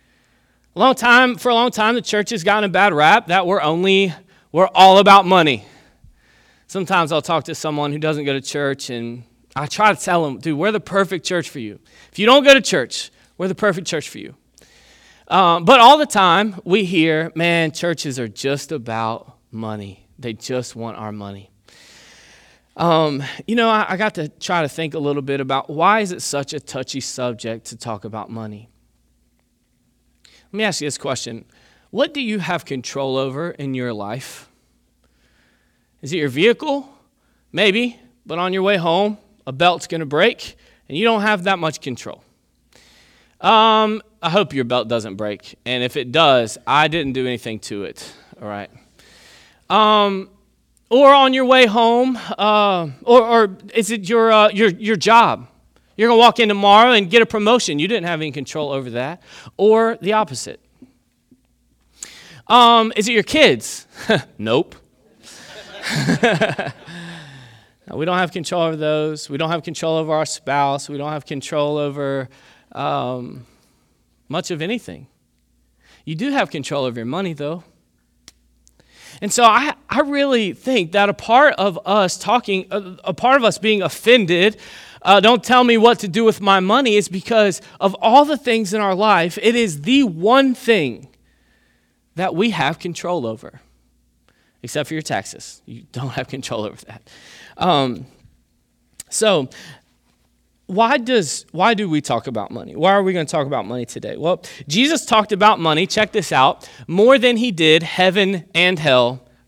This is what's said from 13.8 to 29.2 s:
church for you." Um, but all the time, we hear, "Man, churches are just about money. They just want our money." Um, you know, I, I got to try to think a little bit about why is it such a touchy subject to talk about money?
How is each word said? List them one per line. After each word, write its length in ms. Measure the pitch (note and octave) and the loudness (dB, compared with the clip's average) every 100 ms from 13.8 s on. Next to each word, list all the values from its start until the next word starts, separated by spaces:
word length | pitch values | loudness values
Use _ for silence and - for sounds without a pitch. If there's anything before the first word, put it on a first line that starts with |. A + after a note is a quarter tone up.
| E3 | -4
church 200 | D#3+ - | -8 -8
for 100 | - | -14
you." 180 | - - _ _ _ _ _ _ _ _ - | -18 -20 _ _ _ _ _ _ _ _ -2
Um, 360 | F3 F3+ E3+ | 2 4 4
but 160 | E3+ C4 | 6 8
all 180 | A#3 D4+ | 8 8
the 80 | D4+ | 4
time, 540 | G#3 F#3 E3+ G#3+ F3+ | 2 2 2 0 -6
we 220 | F3 G3+ | -2 0
hear, 480 | F#3 F3+ D#3+ D#3 E3 | 0 0 2 0 -4
"Man, 380 | D#3 E3+ E3+ D#3+ | -2 0 0 0
churches 480 | - F3 E3 D3+ C3 | -4 -6 -4 -6 -8
are 80 | A#2 | -8
just 420 | G2 C3+ C#3 - | -6 -6 -6 -6
about 640 | D#3 A2+ A2+ A2+ A2+ - _ _ | -10 -6 -6 -4 -6 -12 _ _
money. 560 | A2 A2 G#2+ G2 G2 _ - | -12 -10 -10 -12 -18 _ -14
They 140 | B2 | -12
just 420 | G#2+ - B2+ A#2 A2+ | -12 -8 -8 -8 -12
want 220 | A2+ G#2+ | -14 -12
our 120 | A2 | -12
money." 400 | G#2 G2+ G2 G2 _ _ _ - - - - _ _ _ _ _ - | -12 -14 -16 -20 _ _ _ -20 -20 -20 -20 _ _ _ _ _ -4
Um, 480 | E3+ D#3+ D#3 C#3 C3+ - | 0 2 0 -4 -8 -12
you 120 | - A#3 | -6 -2
know, 120 | A3+ | 0
I, 180 | G#3+ G3+ | 0 -2
I 80 | F#3 | -4
got 180 | G#3+ | -4
to 140 | F3+ D3+ | -6 -10
try 340 | - - F3 | -10 -4 -4
to 60 | D3 | -4
think 260 | - D#3+ | -6 -8
a 60 | D#3+ | -4
little 220 | C#3+ C#3+ | -4 -4
bit 180 | C3+ C#3 | -4 -6
about 280 | C3+ C3+ - | -4 -4 -6
why 300 | D3+ F3+ A3 | -2 2 2
is 140 | G3+ | -2
it 100 | F3 | -8
such 300 | - C#3 C#3 | -8 -6 -8
a 80 | D3+ | -10
touchy 400 | - C3 C3 C3+ | -10 -12 -10 -10
subject 680 | - - B2 A#2 A2+ A2+ - | -10 -6 -6 -6 -10 -12 -14
to 100 | A2 | -14
talk 280 | B2 G#2 | -10 -10
about 260 | A2 G#2+ G2 | -10 -12 -12
money? 380 | A2+ G#2+ G#2 A#2 _ _ _ _ _ | -12 -14 -16 -20 _ _ _ _ _